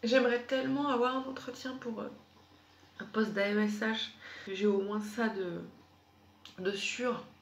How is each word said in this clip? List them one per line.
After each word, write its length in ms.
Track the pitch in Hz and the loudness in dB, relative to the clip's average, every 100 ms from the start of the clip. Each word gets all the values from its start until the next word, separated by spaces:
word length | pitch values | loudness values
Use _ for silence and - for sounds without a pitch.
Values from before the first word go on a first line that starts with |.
J'aimerais 400 | 226 262 240 240 | 6 6 6 2
tellement 440 | - 262 262 269 285 | 0 0 2 2 2
avoir 280 | 247 247 262 | 4 2 2
un 120 | 262 | -4
entretien 480 | 262 - 240 262 262 | -8 -10 -8 -8 -8
pour, 240 | 240 214 | -6 -6
euh, 80 | 208 - - - - - - - - - | -8 -10 -20 -20 -20 -20 -20 -20 -20 -14
un 60 | |
poste 300 | - 214 220 | -4 0 0
d'A 180 | 196 202 | 2 2
E 80 | 208 | 4
S 200 | 214 208 | 2 2
H. 280 | 220 220 - - - - - | 0 0 -4 -8 -16 -14 -8
J'ai 180 | 190 | 2
au 160 | 208 196 | 4 4
moins 220 | 196 208 | 2 -2
ça 260 | 208 - 226 | -4 -2 0
de, 320 | 202 180 85 - - - - _ - - - - - | 0 -4 -4 -8 -16 -20 -20 _ -20 -20 -20 -20 -4
de 120 | 185 | -4
sûr. 500 | 202 - - 247 226 - - | -2 -4 -2 0 0 -4 -18